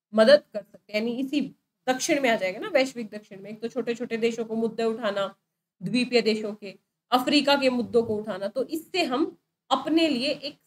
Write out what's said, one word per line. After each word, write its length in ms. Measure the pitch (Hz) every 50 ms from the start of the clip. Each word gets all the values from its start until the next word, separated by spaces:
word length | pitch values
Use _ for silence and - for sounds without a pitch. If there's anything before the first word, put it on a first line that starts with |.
| _ _ 208
मदद 280 | 214 220 233 285 302 - _ -
कर 80 | 208
सकते 320 | 190 _ _ - _ - 202
हैं। 60 | 214
यानी 200 | 220 240 240 240
इसी 360 | 269 262 - 285 214 - - _ _ _ _ _ - -
दक्षिण 320 | 254 262 - - 330 285
में 80 | 269 240
आ 60 | 226
जाएगा 240 | 208 185 185 185 226
ना, 80 | 349 427
वैश्विक 420 | 359 277 262 262 - 240 233 208
दक्षिण 320 | - 208 208 - 208 190
में। 80 | 196 196
एक 120 | 220 220
तो 60 | - 233
छोटे 280 | - 262 226 240 240
छोटे 220 | 233 247 233 233 226
देशों 280 | 220 233 226 233 226
को 100 | 220 220
मुद्दे 280 | 226 226 226 226 - 226
उठाना, 520 | 226 226 226 247 208 202 202 196 190 - _ _ _ _ _ _ _ _ - 185
द्वीपीय 380 | 175 208 247 247 247 247 233
देशों 320 | 226 220 214 214 214 208 208
के, 260 | - - 190 185 - _ _ _ _ _ -
अफ्रीका 440 | 233 262 262 302 285 294 277 277 277
के 140 | 262 269 254
मुद्दों 340 | 247 247 226 190 202 233 233
को 140 | 220 214 208
उठाना, 300 | 214 226 190 185 196 208
तो 160 | - 269 262
इससे 400 | - 302 320 - - - 370 339
हम 340 | 262 254 269 339 392 - _ _ _ _ _ _ -
अपने 380 | 262 269 - 311 302 330 330 320
लिए 220 | 277 233 254 294
एक 280 | 285 - - 285 - _ _